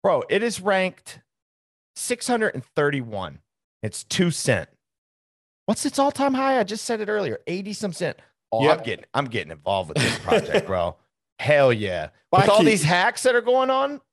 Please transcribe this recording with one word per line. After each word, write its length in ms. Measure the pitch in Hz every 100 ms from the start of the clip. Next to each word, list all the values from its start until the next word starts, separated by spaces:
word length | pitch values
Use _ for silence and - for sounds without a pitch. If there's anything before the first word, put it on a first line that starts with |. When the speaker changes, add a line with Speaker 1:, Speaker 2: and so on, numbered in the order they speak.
Speaker 1:
Bro, 220 | 190 151 -
it 140 | 190
is 180 | 233 190
ranked 600 | 185 190 185 - - - _ _ _ _ _ _ _ -
six 300 | - 240 -
hundred 280 | 240 214
and 100 | - - -
thirty-one. 640 | 143 143 117 104 87 71 _ _ _ _
It's 220 | 107 -
two 260 | - - 175
cent. 380 | - - 104 73 _ _ _ _ _ _ _ _ _
What's 220 | - 220 294
its 120 | -
all-time 360 | 277 285 277
high? 240 | 262 269 262
I 60 |
just 200 | 202 214
said 160 | - 226
it 80 | 202
earlier, 300 | 214 170 110 -
eighty 260 | 180 196
some 220 | 196 202
cent. 240 | 160 165 - _ _ _
Oh, 60 | 113
I'm 60 |
Speaker 2:
Yep. 200 | 143 151
Speaker 1:
getting, 200 | 117 95 -
I'm 100 | 127 139
getting 260 | 110 80
involved 380 | 78 92 98 82
with 80 | 143
this 200 | 120 -
project, 480 | - 220 - 196 -
Speaker 2:
<laughs> 0 |
Speaker 1:
bro. 300 | 92 85 - _ _ _ -
Hell 340 | 117 147 135
yeah. 380 | 117 101 87 78 _ _
With 160 | 180 196
all 100 | 208
Speaker 2:
Mikey. 120 | 160
Speaker 1:
these 120 | 208
hacks 400 | 151 180 220 240
that 120 | 254 247
are 40 |
going 300 | 226 254 262
on? 300 | 262 277 285 _